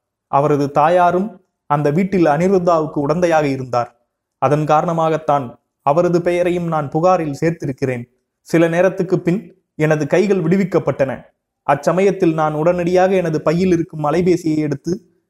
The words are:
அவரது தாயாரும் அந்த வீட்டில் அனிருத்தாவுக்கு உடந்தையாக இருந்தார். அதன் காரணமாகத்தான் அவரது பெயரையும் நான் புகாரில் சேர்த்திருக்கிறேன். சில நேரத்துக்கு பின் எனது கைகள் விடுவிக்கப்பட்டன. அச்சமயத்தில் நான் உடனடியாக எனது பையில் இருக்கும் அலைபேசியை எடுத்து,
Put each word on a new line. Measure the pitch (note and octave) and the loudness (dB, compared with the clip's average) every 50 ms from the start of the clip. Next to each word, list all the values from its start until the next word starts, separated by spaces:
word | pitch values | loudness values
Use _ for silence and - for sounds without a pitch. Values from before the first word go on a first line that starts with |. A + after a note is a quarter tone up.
| _ _ _ _ _ | _ _ _ _ _
அவரது | - C3 C#3 D3 D3+ D3 C#3 C#3+ C3+ | -2 0 0 2 2 2 0 0 0
தாயாரும் | - D3+ D3 D#3+ F3+ F3+ F3 F3 F3 F3+ G3+ A3+ - - _ _ _ _ _ | 0 2 2 4 4 4 4 2 2 0 -2 -4 -8 -16 _ _ _ _ _
அந்த | - D3 D3+ D3 D3 | -4 -2 0 0 0
வீட்டில் | C#3+ F3+ G3+ F#3+ G3+ F#3 E3 | 0 0 0 0 2 2 2
அனிருத்தாவுக்கு | D3+ C#3+ D#3 F3+ F#3+ G3 F#3 E3+ F3 E3+ D#3+ D#3 D3 - D3+ C#3+ | 2 2 2 2 2 0 2 2 2 0 0 0 -4 -4 -4 -2
உடந்தையாக | C#3 D#3 F3+ F3+ E3+ D#3+ D#3 D3 | -2 0 0 0 2 2 2 0
இருந்தார். | C#3 C3+ C3+ C3 B2 A#2+ A#2+ A#2 - _ _ _ _ _ _ _ _ _ | 0 -2 -4 -6 -4 -4 -4 -4 -4 _ _ _ _ _ _ _ _ _
அதன் | _ C3+ C3 D3 D3+ D#3 | _ -2 0 0 0 0
காரணமாகத்தான் | D3+ D3+ D3+ D#3+ F3 E3 E3 D#3+ D#3+ D#3 D3+ D#3 - C#3+ C#3+ B2+ A#2 - - _ _ _ _ | 2 2 2 2 0 -2 -2 0 0 -2 -2 0 0 0 0 -2 -6 -12 -18 _ _ _ _
அவரது | - C#3 D3 E3+ F3 F3 F3 E3+ | -2 0 0 2 2 2 0 0
பெயரையும் | E3+ F3+ F3 F3 F3 F3 F3 F3 E3+ | 0 0 0 0 0 0 0 -2 -2
நான் | E3+ D#3+ D#3 D3 C3 | -4 -4 -4 -4 -4
புகாரில் | - D#3 E3+ F#3 F#3 E3+ D#3+ D3 C#3 - | -2 0 2 2 2 2 0 -4 -4 -2
சேர்த்திருக்கிறேன். | D#3+ E3 E3+ - D3+ C#3+ C3 - C#3 B2+ B2+ A#2+ A#2 - _ _ _ _ _ _ | -2 -2 -2 -2 -6 -8 -6 -4 -4 -4 -4 -4 -8 -12 _ _ _ _ _ _
சில | _ - - E3 E3+ | _ -2 0 2 2
நேரத்துக்கு | D#3+ E3 F3 F#3 F#3+ F#3+ - F3+ - - - | 2 2 2 2 2 0 -2 -4 -2 -2 -2
பின் | - E3+ F3 A3 - - - _ _ _ _ | 0 0 -2 -2 -4 -10 -20 _ _ _ _
எனது | - D3+ D3+ D#3 D3+ D3 | -2 0 0 0 0 0
கைகள் | C#3+ E3+ F3 G#3 G3 G#3 F#3+ | 0 2 2 2 2 0 0
விடுவிக்கப்பட்டன. | D#3+ D#3+ F#3 G3 G3+ F#3+ - D#3+ - D3 C3+ - C#3 C3 A#2 A2+ - _ _ _ _ _ _ _ _ | 0 0 0 0 0 0 0 -2 0 -2 -2 -2 -2 -2 -4 -8 -14 _ _ _ _ _ _ _ _
அச்சமயத்தில் | - D3 - - E3+ E3 F3+ G3 G3 F3+ F#3+ F3+ E3 D#3+ | -2 -2 0 0 0 0 2 2 0 0 2 0 0 0
நான் | D#3+ D#3 D#3 D3+ | 0 -2 -2 -2
உடனடியாக | D3+ D#3 F3 F3+ F3+ F3 F3 F3+ F3+ F#3 F#3+ G3 | 0 0 0 0 0 0 0 2 2 2 2 2
எனது | F#3 F3 D#3+ D#3 D3+ | 0 0 -2 -4 -2
பையில் | - G#3 F#3 F3 F#3+ F#3 | -2 0 0 2 2 2
இருக்கும் | F3 E3+ E3 - - D3+ D3+ | 0 0 -2 -4 -8 -6 -4
அலைபேசியை | D3 D3+ F3 F3+ F#3 E3+ E3+ - D#3+ D#3 | -2 0 0 2 2 0 0 0 -2 -2
எடுத்து, | D3+ D3+ D3 C#3+ C#3+ - E3+ F#3 - - _ _ _ _ | -2 -2 -4 -4 -6 -6 -6 -8 -8 -8 _ _ _ _